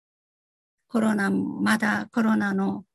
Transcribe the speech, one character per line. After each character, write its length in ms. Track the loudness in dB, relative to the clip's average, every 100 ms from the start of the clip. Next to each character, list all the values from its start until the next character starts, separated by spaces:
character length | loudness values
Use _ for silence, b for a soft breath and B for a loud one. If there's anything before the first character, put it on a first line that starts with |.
| _ _ _ _ _ _ _ _ _
コ 100 | 0
ロ 160 | 2 2
ナ、 140 | 0
ま 460 | 0 -2 -2 0 2
だ 320 | 0 -2 -4
コ 100 | -2
ロ 140 | 2 2
ナ 180 | 0
の 300 | 0 -2 -4 -10